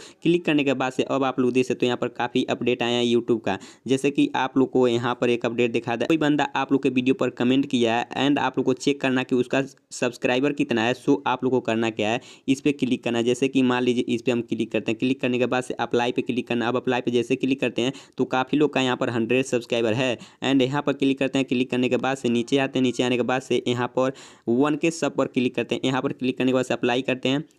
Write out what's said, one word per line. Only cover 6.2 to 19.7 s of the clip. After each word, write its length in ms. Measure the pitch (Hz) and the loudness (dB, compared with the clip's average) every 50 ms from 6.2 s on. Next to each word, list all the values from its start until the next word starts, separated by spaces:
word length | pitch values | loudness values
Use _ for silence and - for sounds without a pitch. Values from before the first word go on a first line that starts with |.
| 156 147 147 143 143 - - | 2 2 2 2 0 -2 -2
आप 160 | 135 135 - 143 | -4 0 0 0
लोग 100 | 135 - | 2 2
के 60 | 139 | 2
वीडियो 240 | 123 131 123 127 131 | 0 2 2 2 2
पर 160 | 127 131 123 - | 2 0 -2 -2
कमेंट 340 | - 123 123 127 135 139 | 0 0 2 2 2 2
किया 300 | 139 135 123 117 113 113 | 0 0 2 2 2 2
है 120 | 120 123 - - - | 0 -2 -4 -4 -2
and 180 | 127 143 147 139 | 0 2 2 2
आप 200 | 117 131 - - | 0 -2 -2 0
लोग 60 | 123 | 0
को 60 | 131 127 | 0 0
चेक 260 | - - 143 139 143 | 0 0 -2 0 0
करना 220 | - 135 127 131 127 | 0 -2 0 -2 -2
कि 120 | - 131 | 0 0
उसका 280 | 123 127 - - 135 139 135 - _ _ _ - | 0 0 2 0 -2 -2 -2 -8 _ _ _ -8
सब्सक्राइबर 600 | - 135 123 117 - - 131 123 123 135 147 143 | -4 -4 -4 -4 -2 -2 0 0 2 0 0 0
कितना 300 | 143 143 - 120 113 110 | -2 -2 0 0 0 2
है। 120 | 120 123 | 2 0
so 200 | - - - 143 - - | -2 0 0 0 2 2
आप 180 | 123 123 131 - | -2 -4 -2 -2
लोग 80 | 127 127 | 0 0
को 80 | 127 117 | 0 0
करना 280 | - 113 113 117 113 | 0 -2 0 0 -2
क्या 200 | 110 110 107 104 | -2 -2 -2 -2
है, 100 | 113 127 - - - - _ - | -2 -2 -4 -10 -20 -12 _ -2
इस 120 | 135 131 | -2 2
पर 120 | - 147 143 | 2 -2 0
क्लिक 300 | 143 135 120 131 123 - | 0 0 -2 -2 -2 -2
करना 140 | 123 117 117 | -2 -2 0
है। 60 | 117 | 2
जैसे 240 | 120 123 120 139 135 | 2 2 2 0 0
कि 140 | 135 135 131 | 2 2 2
मान 180 | 123 123 123 123 | 2 2 2 2
लीजिए 220 | 123 120 120 127 - | 0 0 0 0 -2
इस 140 | 123 113 - | -2 -2 0
पर 100 | - 127 | 0 -2
हम 80 | 120 120 | -2 -2
क्लिक 300 | - 120 113 117 - - | -4 -4 -4 -4 -2 -2
करते 200 | 110 107 - 117 | -4 -2 -2 -4
हैं, 60 | 110 | -2
क्लिक 220 | - 127 135 - | -2 -2 -2 -2
करने 180 | - 127 123 120 | -2 -2 0 0
के 80 | 123 | 0
बाद 180 | 120 131 127 123 | 0 0 -2 -4
से 100 | - - | -4 -6
अप्लाई 360 | - 120 117 - 120 120 123 127 | -6 -4 -2 0 0 0 0 -2
पे 100 | - 127 | -2 -4
क्लिक 260 | - 123 120 120 - | -2 -4 -4 -2 -2
करना। 200 | 120 120 113 117 | -2 -2 0 0
अब 80 | 120 | -2
अप्लाई 240 | 123 120 131 123 123 | -2 0 0 -2 0
पे 100 | 123 - | -2 0
जैसे 260 | 120 120 117 - 135 | 0 0 0 0 -2
क्लिक 240 | 131 - 131 139 135 | -2 0 -2 0 0
करते 220 | - 123 - - 117 | -2 -2 -2 0 -2
हैं 100 | 131 135 - - - _ - | -2 -2 -6 -14 -20 _ -4
तो 60 | 131 | -2
काफ़ी 320 | 127 - 127 131 - - 151 | -2 0 -2 -2 0 2 2
लोग 140 | 151 143 - | 2 2 2
का 80 | 131 | 0
यहाँ 160 | 131 127 123 | 0 0 0
पर 140 | 123 135 120 | 0 -2 -2
हंड्रेड 340 | 117 120 117 113 123 127 131 | 0 -2 0 2 2 0 0
सब्सक्राइबर 480 | - - 120 117 - | 0 -2 -4 -2 -2